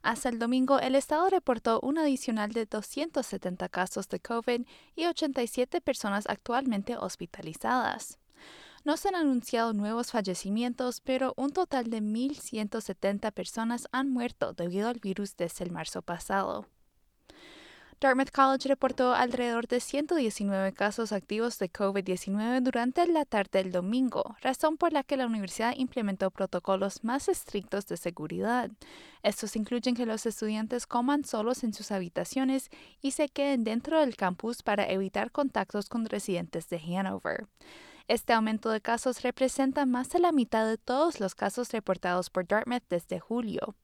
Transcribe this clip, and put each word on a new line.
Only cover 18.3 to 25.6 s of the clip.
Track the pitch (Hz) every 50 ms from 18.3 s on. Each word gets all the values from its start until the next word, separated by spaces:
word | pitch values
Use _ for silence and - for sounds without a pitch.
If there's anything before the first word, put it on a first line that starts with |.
College | - - 269 269 269 262 - 269
reportó | 277 - - 262 262 - 254 247 254
alrededor | - 254 240 233 247 240 240 233 233 233
de | - 247 247
ciento | - - - 277 302 294 359
diecinueve | 320 254 220 - - 208 202 196 190 190 196 -
casos | - 208 208 202 - 226 208
activos | 214 196 - - 208 214 226 240 226 -
de | 202 175
covid | - - 208 196 196 202 185
diecinueve | 190 180 180 - - 196 208 214 233 247 262
durante | 247 254 - 233 240 254 - 349 349
la | 339 339 311 285
tarde | _ - 208 196 - - 196
del | 190 185
domingo, | 180 180 180 190 226 254 262 240 - - - - 208 -
razón | - 254 262 - - 311 320
por | - 349 339
la | 320 285 269
que | - 285
la | 262 254
universidad | 233 226 220 196 185 - -